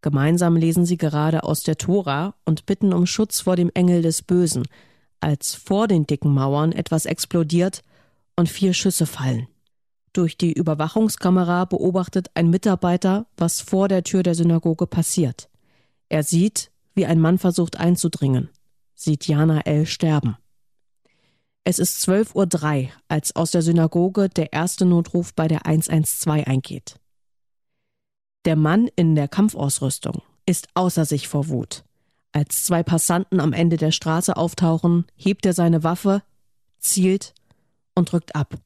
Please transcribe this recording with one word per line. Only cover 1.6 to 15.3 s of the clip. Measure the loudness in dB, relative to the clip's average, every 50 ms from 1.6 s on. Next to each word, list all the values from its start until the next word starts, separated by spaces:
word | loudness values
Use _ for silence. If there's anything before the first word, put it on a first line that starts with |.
der | -2 -4 -4
Tora | -2 -2 0 0 0 0 -2 -4 -4 -4 -6 -8 _ _
und | -4 -4 -2 _
bitten | -4 -2 _ 0 0
um | 2 2 0
Schutz | 0 0 -2 -2 -2 -4 -4
vor | -2 0 0
dem | 2 0 0 _
Engel | 2 2 4 4 4
des | 2 0 -2 -2 -2
Bösen, | 0 2 2 2 0 0 -4 -6 -6 _ -20 _ _ _ _ _ _ _ _
als | -2 -2 -2 -2 -4 -10 -10
vor | -10 -4 -2 0 0 2
den | 2 2 0 2
dicken | 0 -2 -2 0 2 2
Mauern | 2 2 0 0 0 0 0
etwas | -2 -2 -4 -2 -4 -4 -2
explodiert | -4 -6 -6 -6 -4 -2 -2 0 0 0 0 0 0 -4 -10 _ _ _ _ _ _ _ _ _ _ _
und | -2 -2 -2
vier | 0 -2 0 0 0
Schüsse | 0 -2 -2 0 0 -2
fallen. | -2 -2 -4 -4 -4 -4 -4 -6 -10 _ _ _ _ _ _ _ _ _ _ _ _
Durch | _ -2 -2 -2 -2 -2
die | -2 -2 0
Überwachungskamera | 0 -2 -2 -2 -2 -4 -2 0 0 0 0 -2 -2 0 2 2 2 2 2 0 -2 -2
beobachtet | -2 -4 -2 -2 -2 -2 -2 -4 -2 -4 -6 -6 -4 _
ein | 0 2 2
Mitarbeiter, | 2 2 2 0 0 0 0 0 0 0 0 0 0 -2 -4 _ _
was | -4 -2 -2 -2 -6
vor | -6 -2 0 0 2 2
der | 0 0 0
Tür | 0 0 0 2
der | 0 0
Synagoge | 2 2 2 2 2 2 0 0 0 -4
passiert. | -2 0 -2 -2 0 0 0 0 -2